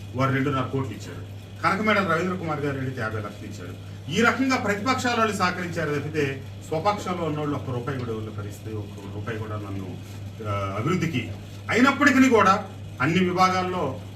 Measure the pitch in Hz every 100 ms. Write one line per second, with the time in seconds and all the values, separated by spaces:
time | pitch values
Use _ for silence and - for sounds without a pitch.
0 | - 123 131 135 139 131 123 135 104 104
1 | - - - - - - - 190 214 202
2 | 180 165 185 180 165 147 143 135 131 120
3 | 110 107 101 - 107 - 90 - - -
4 | - 185 233 233 269 240 202 202 254 254
5 | 247 233 214 190 180 180 170 165 151 147
6 | 151 151 139 135 - - - 160 196 202
7 | 190 180 160 147 147 135 - 120 147 131
8 | 120 110 104 104 101 98 107 107 101 101
9 | 98 98 101 107 104 104 101 98 92 95
10 | - - - - 107 101 98 101 131 180
11 | - 127 - - - - - 202 262 262
12 | 262 262 262 220 190 196 - - - -
13 | 151 185 180 175 185 185 180 180 143 -
14 | -